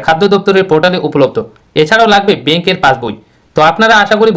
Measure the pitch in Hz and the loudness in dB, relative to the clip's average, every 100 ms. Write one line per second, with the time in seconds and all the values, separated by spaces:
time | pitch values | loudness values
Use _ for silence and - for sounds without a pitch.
0 | 135 160 196 196 196 190 180 156 175 180 | 0 0 0 0 0 0 2 0 0 -2
1 | 147 143 131 - - - _ - 156 220 | -4 0 0 -2 -10 -14 _ -2 0 2
2 | 226 202 196 180 131 165 170 180 143 131 | 2 2 0 -2 -2 -2 -2 -2 0 -2
3 | 120 104 _ _ _ - 156 - 226 220 | -6 -10 _ _ _ 0 0 2 2 2
4 | 202 214 220 | 0 0 0